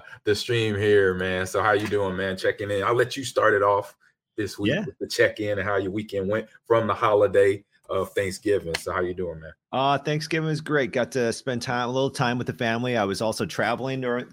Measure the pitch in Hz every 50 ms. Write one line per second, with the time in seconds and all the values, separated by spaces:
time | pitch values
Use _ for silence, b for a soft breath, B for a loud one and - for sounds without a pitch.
0 | B B B B _ 107 104 101 - - 120 117 113 110 104 98 104 104 104 101
1 | 98 95 92 90 92 92 92 92 92 92 - 101 95 107 104 101 104 107 101 101
2 | 98 95 92 92 95 95 92 92 - 104 - - 107 101 104 98 98 107 120 123
3 | 131 127 - 139 131 123 - - 104 110 107 101 101 101 101 101 104 - - b
4 | b b b _ _ _ _ - 104 95 - - 101 107 139 190 214 156 - _
5 | 104 92 - - 117 98 - - 107 104 104 98 90 104 101 95 98 95 92 110
6 | 107 - 98 98 95 95 104 110 110 B B B _ - 113 113 113 107 98 -
7 | 120 110 107 104 104 98 95 101 98 101 98 101 - _ _ _ _ - 92 98
8 | 92 - - - 101 95 92 - - 104 101 95 82 82 82 - - 92 85 92
9 | 92 90 90 92 92 85 80 78 80 78 - _ _ _ - 127 135 139 143 139
10 | 139 156 151 151 151 - 165 160 156 160 156 147 151 - 151 147 131 104 - 131
11 | 117 117 - 135 120 113 110 - - 139 127 117 - - 123 120 123 120 123 131
12 | 135 135 131 - 139 123 123 123 117 131 123 - 123 113 113 113 123 127 123 113
13 | 101 98 98 90 117 110 107 - 113 85 - - 110 104 120 123 120 131 135 131
14 | 127 123 120 123 123 -